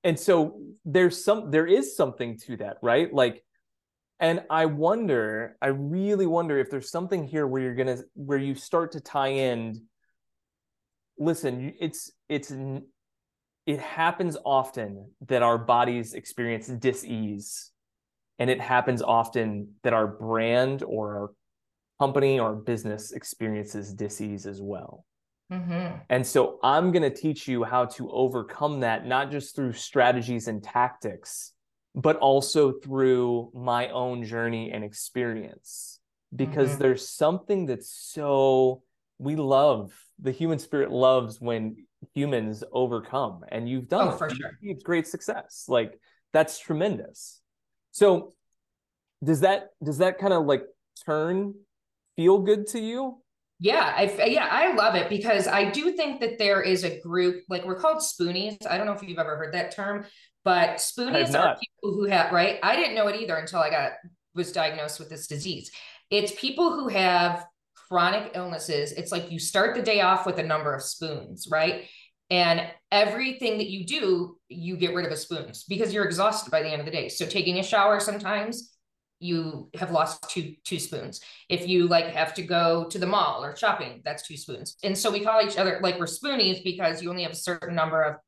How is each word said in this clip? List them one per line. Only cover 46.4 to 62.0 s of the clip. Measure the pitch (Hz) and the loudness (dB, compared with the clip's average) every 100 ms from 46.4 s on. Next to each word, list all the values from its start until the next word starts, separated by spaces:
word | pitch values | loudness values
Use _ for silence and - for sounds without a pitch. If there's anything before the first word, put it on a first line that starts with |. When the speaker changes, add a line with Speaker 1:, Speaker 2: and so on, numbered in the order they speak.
| 156 - | 2 -2
Speaker 1:
tremendous. | - 156 202 139 - - - - _ _ _ _ _ | -4 0 0 -2 -8 -16 -20 -20 _ _ _ _ _
So | - 202 180 - _ _ _ _ _ _ _ _ _ | 6 6 6 0 _ _ _ _ _ _ _ _ _
does | 147 151 | 0 4
that, | 190 196 - _ | 6 4 -2 _
does | 147 143 | -6 2
that | 185 185 | 2 2
kinda, | 196 175 | 2 2
like, | 147 135 - _ _ - - | 4 2 0 _ _ -14 -4
turn | 156 160 190 202 202 202 _ _ _ _ - | -2 0 -2 -4 -10 _ _ _ _ _ 2
feel | 170 196 | 6 6
good | 190 208 208 | 6 2 0
to | 233 | -6
you? | 220 240 269 247 _ _ _ _ | -4 -6 -6 -10 _ _ _ _
Speaker 2:
Yeah, | 180 311 - - | 2 4 2 2
I | 202 | 0
f-, | - 214 | 2 2
yeah, | 285 - | 2 2
I | 233 349 | 2 4
love | 240 214 185 | 4 4 4
it, | 170 | 0
because | 202 220 202 185 | -2 2 2 4
I | 202 202 | 2 2
do | 294 330 | 0 -2
think | 359 294 254 | 0 -4 -2
that | 226 - | -4 0
there | 202 196 | 2 2
is | 190 185 | 4 0
a | 175 - | 0 -6
group, | 170 180 180 180 - | -4 2 2 0 -6
like, | 180 180 | -6 -6
we're | 185 | 0
called | 311 311 | 0 2
spoonies. | - - 175 180 214 208 - | -4 -2 -2 -2 -4 -8 -4
I | 180 | -2
don't | 208 | -2
know | |
if | 202 | -4
you've | 196 175 | -6 -4
ever | 151 151 | -4 -4
heard | 151 | -4
that | 175 - | -4 -4
term, | - 196 202 - _ _ _ | -6 -6 -6 -8 _ _ _
but | 190 175 | 2 4
Speaker 1:
I | 165 | 4
have | - | 0
Speaker 2:
spoonies | - - 247 - - | -4 -4 0 2 2
are | |
Speaker 1:
not. | - 170 - | 4 4 2
Speaker 2:
people | - _ 202 | -10 _ -4
who | 196 | -2